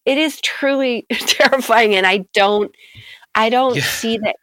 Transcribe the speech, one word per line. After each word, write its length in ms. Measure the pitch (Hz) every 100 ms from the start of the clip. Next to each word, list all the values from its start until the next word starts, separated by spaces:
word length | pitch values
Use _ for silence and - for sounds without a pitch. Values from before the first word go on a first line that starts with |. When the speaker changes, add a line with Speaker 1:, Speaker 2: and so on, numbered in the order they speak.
| -
Speaker 1:
it 120 | 269
is 240 | 311 -
truly 640 | - - 277 277 262 233 -
<laughs> 40 |
terrifying. 840 | 240 - - 277 262 247 226 220 190
And 100 | 185
I 200 | 196 185
don't, 400 | 208 196 208 202 - - - - - _ 214
I 140 | 220
don't 260 | 247 262 185
Speaker 2:
Yeah. 80 |
Speaker 1:
see 340 | 135 - 226 226
the 160 | 208 -